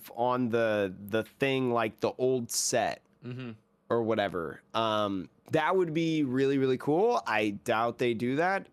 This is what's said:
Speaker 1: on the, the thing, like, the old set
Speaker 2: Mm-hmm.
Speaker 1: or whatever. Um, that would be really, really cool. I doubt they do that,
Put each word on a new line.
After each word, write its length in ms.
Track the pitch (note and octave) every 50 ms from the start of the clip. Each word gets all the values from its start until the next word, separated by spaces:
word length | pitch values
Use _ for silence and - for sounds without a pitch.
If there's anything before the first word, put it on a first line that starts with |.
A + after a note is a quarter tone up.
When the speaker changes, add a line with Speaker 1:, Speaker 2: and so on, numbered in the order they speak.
| - - -
Speaker 1:
on 340 | - A#2+ B2 B2 B2+ B2+ A2+
the, 420 | A2 A#2+ A#2 A2 G#2+ G#2 G2+ G2 F#2 F#2+ G2+ G2+
the 140 | G#2 A2 G#2+
thing, 480 | - - - C#3 C3+ C3+ C3 C3 B2 A#2+
like, 260 | A#2 A2+ A2 G#2 -
the 120 | - G#2+ - -
old 320 | B2+ C3 C3 B2+ A#2+ A#2
set 520 | - - - - - A#2 G#2 E2 A#1+ - _ _ _ _ - A#2+
Speaker 2:
Mm-hmm. 220 | B2+ B2+ C3 A#2+ A2 A2 _ _ _ _ _ -
Speaker 1:
or 120 | A#2 A#2
whatever. 600 | A2+ A2 A2+ G#2+ G2+ F#2+ E2+ F2+ E2 D2 C#2 - - _ -
Um, 540 | A2 A2+ A2 G#2+ G#2+ G#2 G2+ G2 F#2+ E2 - _ _ _ -
that 240 | A#2+ D#3 D#3 E3 F#3
would 180 | F#3+ F#3 E3 D3+
be 300 | E3 E3 D#3+ D#3+ D#3 D3
really, 340 | B2+ B2 C3 C#3 C3+ C#3+ C3+
really 200 | C3 C3 C3 B2
cool. 440 | - C#3+ D3 E3+ G#3 A#3+ A#3+ A#3 - -
I 220 | A2 G#2+ G#2+ G#2+ G2+ G2+ -
doubt 320 | A#2+ A2+ A2 A#2 A#2+ A2+ -
they 160 | B2+ A#2+ A#2+
do 240 | G#2+ A#2+ A#2+ C3+ C#3+
that, 280 | E3+ F#3 G3 F#3+ F3+ -